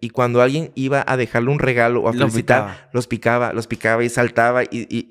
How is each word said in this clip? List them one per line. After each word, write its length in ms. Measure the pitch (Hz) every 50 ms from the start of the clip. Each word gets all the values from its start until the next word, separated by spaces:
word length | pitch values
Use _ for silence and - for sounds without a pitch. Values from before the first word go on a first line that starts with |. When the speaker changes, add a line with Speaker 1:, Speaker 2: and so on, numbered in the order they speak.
Speaker 1:
y 80 | - 117
cuando 300 | - - 123 120 120 120
alguien 300 | 123 131 135 156 165 - -
iba 300 | 131 131 135 139 139 -
a 100 | - 131 131
dejarle 320 | 120 110 - 117 120 131
un 80 | 143 147
regalo 420 | - 131 123 120 117 120 123 120 -
o 60 | 113
a 40 | 117
Speaker 2:
Lo 60 | 123
Speaker 1:
felicitar, 420 | 139 127 110 113 104 - 123 117 104
Speaker 2:
picaba. 260 | 101 92 - - _ -
Speaker 1:
los 140 | 120 - -
picaba, 440 | 120 110 - 117 117 123 123 110 85
los 140 | 113 110
picaba 380 | - 117 - - 110 113 117 120
y 40 | 120
saltaba 540 | 120 131 123 113 - 117 117 120 123 127 123
y, 60 | - - 120 110 -
y, 160 | - 117 - -